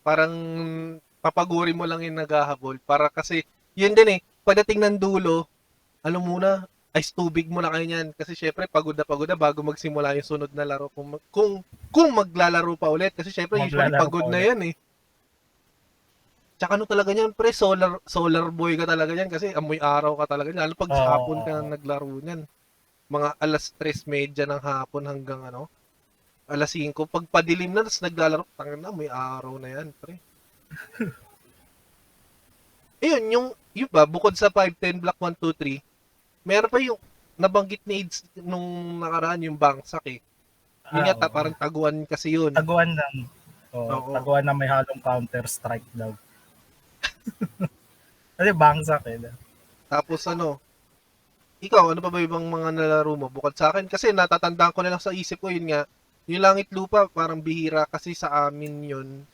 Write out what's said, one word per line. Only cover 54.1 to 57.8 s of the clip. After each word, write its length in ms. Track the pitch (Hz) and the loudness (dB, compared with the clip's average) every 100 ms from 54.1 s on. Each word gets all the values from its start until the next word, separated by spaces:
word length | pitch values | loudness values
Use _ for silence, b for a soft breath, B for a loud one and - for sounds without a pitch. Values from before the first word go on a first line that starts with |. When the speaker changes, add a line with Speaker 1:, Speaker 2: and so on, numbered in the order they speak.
Speaker 1:
natatandaan 600 | 196 175 175 175 170 170 | 4 4 2 0 2 2
ko 80 | 170 | 2
na 120 | 180 | -2
lang 80 | 180 | -2
sa 80 | - | -4
isip 300 | 185 185 - | -6 -8 -8
ko, 80 | 190 | -6
yun 200 | 180 165 | -6 -2
nga, 200 | 151 147 _ _ _ | -2 -2 _ _ _
yung 200 | - 170 | -6 4
Langit 240 | 190 196 196 | 6 4 0
Lupa, 400 | 190 190 208 196 | -6 2 4 4
parang 320 | - 165 160 | 2 -2 -2
bihira 480 | 156 165 160 156 | -6 -4 -2 0